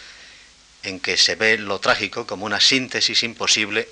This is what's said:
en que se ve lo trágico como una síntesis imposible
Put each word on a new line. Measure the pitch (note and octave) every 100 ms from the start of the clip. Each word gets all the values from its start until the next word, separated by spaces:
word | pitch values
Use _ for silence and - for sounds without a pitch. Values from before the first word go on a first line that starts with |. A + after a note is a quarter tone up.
| - - - - - - _ _
en | G2+ F#2
que | - F2
se | - F2+
ve | A2 A2
lo | G2+ G2
trágico | B2 A#2 G2+ A#2 A#2
como | F#2+ G#2+
una | G2
síntesis | - C3+ B2+ A2 - G#2+
imposible | A#2+ A2 A#2 A2+ G#2 G#2+ A2+